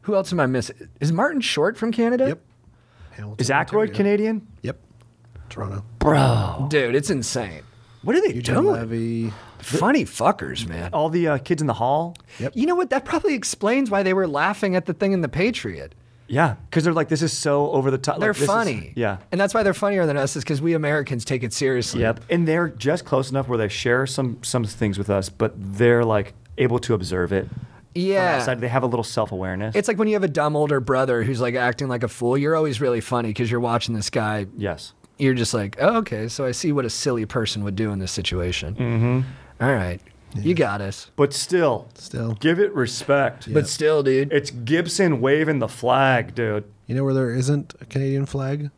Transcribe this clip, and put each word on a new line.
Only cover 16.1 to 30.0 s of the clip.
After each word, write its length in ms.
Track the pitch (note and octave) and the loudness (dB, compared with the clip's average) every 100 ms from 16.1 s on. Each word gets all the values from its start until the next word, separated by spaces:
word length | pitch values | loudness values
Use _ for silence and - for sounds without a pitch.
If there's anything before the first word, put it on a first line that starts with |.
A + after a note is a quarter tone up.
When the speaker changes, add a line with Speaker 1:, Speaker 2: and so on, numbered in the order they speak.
| _ - | _ -2
Speaker 3:
Yeah, 280 | B2 D#3 G2+ - | 2 2 0 -2
'cause 140 | D#3+ | 0
they're 80 | D#3+ | 2
like, 160 | E3 D3+ | 0 0
"This 120 | D#3 | 0
is 120 | E3 | 0
so 360 | - D3+ C#3+ D3 | 0 2 2 2
over 200 | C#3 C3+ | 2 2
the 60 | C3 | 0
top." 180 | C3+ | -2
Like, 60 | D#3 | 0
Speaker 1:
They're 120 | G#3+ | -2
Speaker 3:
this 80 | G3+ | 0
is 40 | C#3+ | 2
Speaker 1:
funny. 460 | A3 G3+ A2 D#2 | 2 0 -4 -8
Speaker 3:
Yeah. 220 | - A2 F#2+ - | -2 -2 -2 -4
Speaker 1:
And 80 | F3+ | 0
that's 120 | G3 | 2
why 100 | A3+ | 2
they're 100 | G3+ | 2
funnier 320 | F3 G3+ G3+ | 2 0 2
than 100 | E3 | 2
us, 220 | C#3+ C3+ D3+ | 2 -2 -4
is 80 | |
'cause 160 | - C#3 | -4 -2
we 120 | E3 | 0
Americans 520 | E3 D3 D3+ C3 B2 | 0 2 0 -2 -6
take 180 | - C3 | -4 -4
it 80 | A#2 | -4
seriously. 480 | - C3+ B2+ A2 A#2 | -2 0 0 -2 0
Speaker 3:
Yep. 200 | A2+ A#2 - | 0 0 -2
And 180 | F3 E3 | 0 2
they're 220 | D#3+ E3+ | 2 0
just 340 | - B2+ E3+ | -2 -2 -2
close 260 | - C3+ C3+ | 0 -2 0
enough 180 | C3+ C3 | -4 -2
where 80 | A#2+ | -2
they 100 | G#2+ | -2
share 400 | - B2 B2 C3+ | -2 2 2 2
some, 300 | - B2+ A2 | -2 -4 -4
some 200 | - B2+ | -2 -2
things 340 | G#2+ - A2 F#2+ | -2 -2 -2 0
with 120 | G2+ | 0
us, 180 | G2 F#2+ | 0 0
but 260 | - A2+ - | -2 -2 -2
they're, 480 | G2 G2 A#2+ A#2+ | -10 4 6 6
like, 280 | A#2 G#2+ G2 - - - | 4 2 0 -12 -18 0
able 220 | B2+ A#2+ | 0 2
to 140 | - | 0
observe 400 | G#2+ F2+ F2+ F2 | -2 0 -2 0
it 160 | F#2+ - | 0 -2
from 100 | - - - - | -10 -14 -18 -10
Speaker 1:
Yeah. 400 | F3 F#3 G3 F3+ | -2 0 2 2
Speaker 3:
outside. 260 | C#3+ B2 B2 | 2 0 -2
They 60 | A#2+ | 0
have 160 | B2+ | 0
a 20 | |
little 180 | B2+ A#2 | 0 -2
self-awareness. 720 | A2 - G#2+ F#2+ F#2 F#2 G#2+ | -2 -2 -2 -4 -4 -4 -2
Speaker 1:
It's 120 | G#3 G#3 | 0 0
like 100 | |
when 100 | G#3 | 0